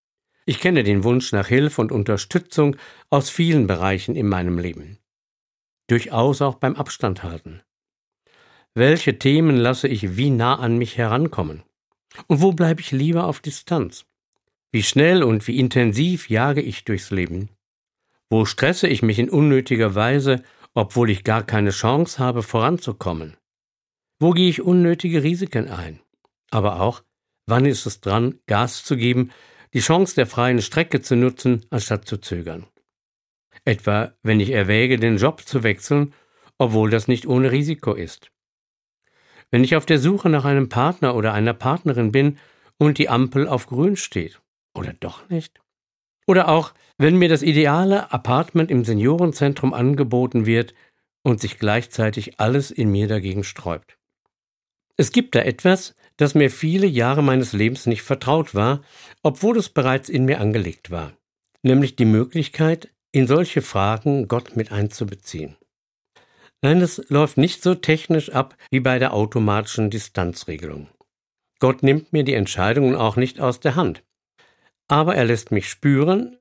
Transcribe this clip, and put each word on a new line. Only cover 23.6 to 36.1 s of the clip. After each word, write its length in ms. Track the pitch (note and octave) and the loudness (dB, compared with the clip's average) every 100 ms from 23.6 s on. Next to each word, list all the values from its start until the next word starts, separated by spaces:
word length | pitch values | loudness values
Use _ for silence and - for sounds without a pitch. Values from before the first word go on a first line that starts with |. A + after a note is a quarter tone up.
| _ _ _ _ _ _ | _ _ _ _ _ _
Wo 120 | D#3+ | 0
gehe 180 | F3 F3+ | 4 2
ich 120 | D#3 | 0
unnötige 640 | F3+ F3+ E3+ E3+ F3+ D#3+ | 2 4 4 0 -2 -2
Risiken 440 | D3 F3 F#3+ B2 - | 0 -2 -4 -4 -6
ein? 320 | F2 D#2+ D#2 _ _ _ _ _ | -8 -12 -16 _ _ _ _ _
Aber 320 | A2+ G2+ F2 | -2 -2 0
auch, 220 | G2+ - _ _ _ _ - | -2 -2 _ _ _ _ -2
wann 200 | A#2 C#3 | 2 2
ist 200 | B2+ A2+ | 0 -6
es 140 | - | -8
dran, 400 | G2 G#2 A#2+ - - | -2 0 -2 -4 -2
Gas 380 | G#2 B2 - - | 0 0 -6 -6
zu 100 | C3 | -2
geben, 360 | A#2+ B2 B2 - _ _ _ | 0 0 -2 -8 _ _ _
die 80 | C3 | -4
Chance 340 | G#2+ E3+ F#3+ - | 2 2 2 0
der 120 | B2 | -2
freien 340 | - B2 B2 | 0 0 0
Strecke 400 | G#2+ D#3+ E3+ C3 | 0 -2 -2 -4
zu 140 | - B2 | 0 2
nutzen, 500 | B2+ B2+ C3 A#2 - | 2 0 0 -2 -2
anstatt 360 | B2 - G#2 - | -8 -4 -6 -6
zu 100 | G#2 | -10
zögern? 500 | - F2 E2+ E2 F2+ _ _ _ _ _ _ _ _ _ - | -8 -10 -8 -14 -18 _ _ _ _ _ _ _ _ _ -2
Etwa, 480 | G#2+ - G#2 A2 - | -2 0 0 -2 -4
wenn 160 | A2 G#2+ | 0 2
ich 120 | G#2 | 2
erwäge, 460 | B2 F#2+ G#2+ B2+ B2 | 0 2 2 2 2
den 200 | A#2 G#2+ | 2 2
Job 240 | B2+ D#3+ | 0 -2
zu 220 | - C3 | -6 -2
wechseln, 500 | A2+ G2+ - D3 C#3+ | -2 -2 0 0 0